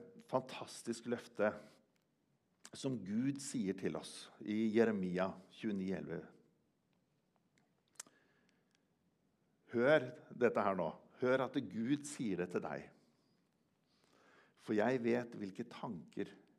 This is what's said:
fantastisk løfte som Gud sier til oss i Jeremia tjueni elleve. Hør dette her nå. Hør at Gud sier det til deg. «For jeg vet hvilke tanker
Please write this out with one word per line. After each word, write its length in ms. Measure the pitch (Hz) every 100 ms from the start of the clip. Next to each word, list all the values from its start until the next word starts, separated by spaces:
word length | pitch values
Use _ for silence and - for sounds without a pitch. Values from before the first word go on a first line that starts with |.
| - - -
fantastisk 800 | 127 - - 123 - - 113 120
løfte 380 | 117 - - 107 - - - _ _ _ _ _ _ _ _ -
som 240 | - 139 123
Gud 320 | 90 107 135 139
sier 340 | - 135 95 -
til 220 | 85 78
oss 160 | - - - -
i 160 | - 107 113
Jeremia 540 | 107 113 104 92 90 95 92 - -
tjueni 320 | 110 98 92
elleve. 320 | 87 76 85 - - _ _ _ _ _ _ _ _ _ _ _ _ _ _ _ - - _ _ _ _ _ _ _ _ _ _ _ _ _ _ _ _
Hør 320 | 120 127 156 131 - -
dette 340 | - 120 120
her 140 | 101 95
nå. 100 | 80 - - -
Hør 240 | 127 131
at 160 | 120 143 110
Gud 400 | 107 117 143 -
sier 320 | - 113 87
det 80 | 90
til 100 | -
deg. 240 | 78 69 - - _ _ _ _ _ _ _ _ _ _ _ _ _ - _ _
«For 140 | - 107
jeg 240 | 107 131
vet 320 | 117 120 120 107
hvilke 300 | 101 95 117
tanker 640 | - 135 87 85 - 101 - -